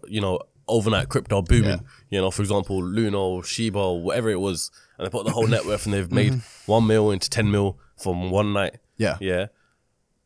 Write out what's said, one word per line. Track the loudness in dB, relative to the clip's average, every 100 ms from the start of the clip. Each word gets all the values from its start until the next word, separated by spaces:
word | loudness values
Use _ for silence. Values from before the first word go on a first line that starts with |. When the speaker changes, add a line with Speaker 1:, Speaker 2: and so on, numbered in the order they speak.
| -6
Speaker 1:
you | -4
know, | -2 -2 -6 _ -2
overnight | 0 2 0 0
crypto | -4 0 -2
booming, | 4 4 4
Speaker 2:
Yeah. | 0 -6 -20 _
Speaker 1:
you | 0
know, | 0
for | 0
example, | 0 0 0 -2
Luna | -2 0 0 0
or | -2 -4
Shiba | -6 -4 -2 0
or | 0 -2
whatever | -2 -2 0
it | 0
was, | -2 -4 -6 -12 _ -10
and |
they | -6
put | -4 -2
the |
whole | 0 2
net | 2 0
worth | -4
and | -2
they've | -2 0
made | 2 2
Speaker 2:
Mm-hmm. | 0 -4 -12 0
Speaker 1:
one | 4 6
mil | 4 4
into | 2 -2
ten | 0 2
mil | 2 0 -2 -12 -8
from | -4 -4 0
one | 0 0
night. | 0 -2 -6 _ -4
Speaker 2:
Yeah. | -2 -2
Speaker 1:
Yeah. | -2 -2 -4 -10 _ _ _ _ _ _